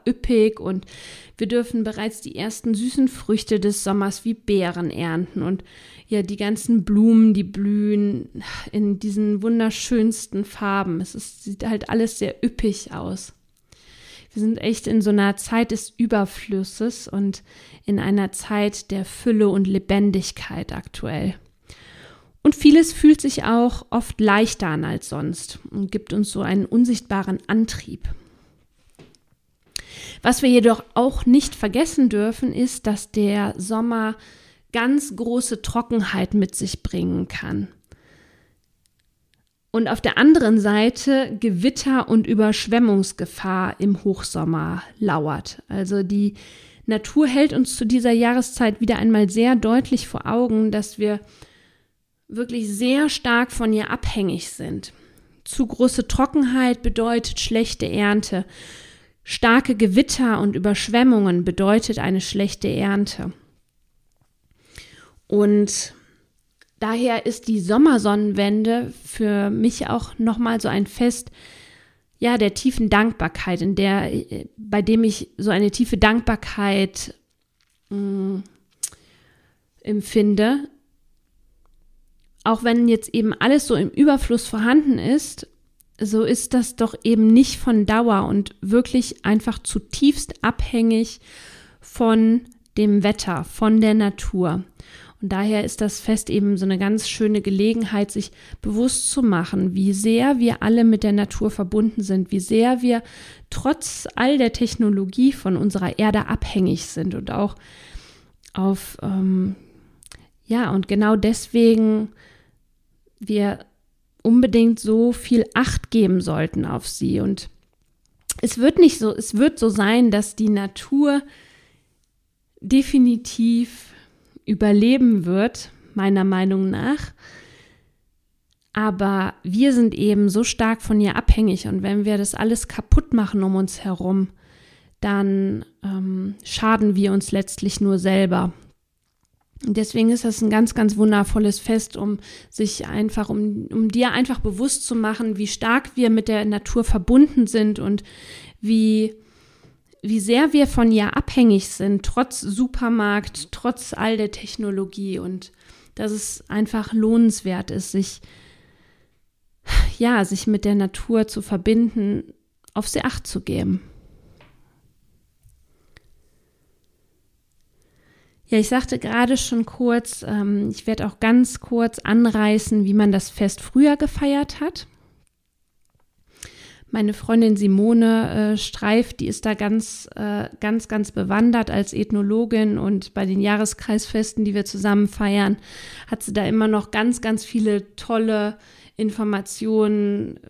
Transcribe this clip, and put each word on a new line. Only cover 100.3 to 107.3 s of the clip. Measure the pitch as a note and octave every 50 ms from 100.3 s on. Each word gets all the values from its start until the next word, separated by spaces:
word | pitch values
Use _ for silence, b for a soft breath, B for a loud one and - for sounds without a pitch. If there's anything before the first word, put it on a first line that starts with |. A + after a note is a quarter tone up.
| C#4+ B3
wir | A#3+ A#3 - -
alle | - G#3+ A3+ A#3 A#3
mit | A3+ A3 G#3 G#3+
der | G#3 G3+
Natur | G3+ G3+ - - - G#3+ G#3+
verbunden | G#3 - G3+ F3+ G#3 G#3+ G#3+ A3 A3 A#3+ G3
sind, | F#3+ F#3+ F#3+ F3+ -
wie | - F#3+
sehr | F#3 - A3+ A3 A3+ B3 B3+ A#3+
wir | B3 B3 A#3 A#3 A#3 B B B B B B B B _
trotz | - - - C4 D#4 - - - - - - - -
all | - A#3+ C4 D4 C4+
der | B3+ A3+
Technologie | A3+ - A#3+ A3+ - - A3+ G#3 G3+ G3 G3 F#3+ - - B3+ C#4
von | C4 - - - F#3
unserer | - - G#3 F#3 G3 F3+ F3 - -
Erde | G#3+ G#3+ G#3 G#3+ - -
abhängig | A3 - - - - G3+ F#3 F#3 - E3 - -
sind | - E3 D#3+ F#3+ -
und | - G3 -